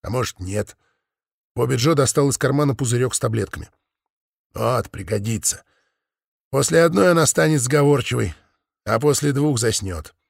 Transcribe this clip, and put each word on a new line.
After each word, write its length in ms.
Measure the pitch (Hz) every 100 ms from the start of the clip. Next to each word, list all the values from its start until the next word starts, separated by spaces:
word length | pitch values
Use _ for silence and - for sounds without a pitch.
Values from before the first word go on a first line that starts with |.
А 60 | -
может, 280 | 110 110 -
нет. 380 | 92 101 - - _ _ _ _ _ _ _
Бобби 220 | - 123 127
Джо 180 | 131
достал 340 | 151 131 - 143
из 80 | 123
кармана 380 | 131 135 147
пузырек 400 | 131 127 120 123
с 40 | -
таблетками. 520 | 120 110 98 - 78 _ _ _ _ _ _ _ _
«Вот, 380 | - 113 123 -
пригодится. 760 | - 98 107 104 110 - - _ _ _ _ _ _ _ _ _
После 320 | 135 127 160
одной 280 | 165 185 185
она 140 | 165
станет 380 | 151 - 160 156
сговорчивой, 720 | 123 147 143 143 117 123 104 80 _ _ _ _
а 160 | - 113
после 320 | 147 139 147
двух 260 | 135 151 127
заснет». 560 | 127 - 95 85 - _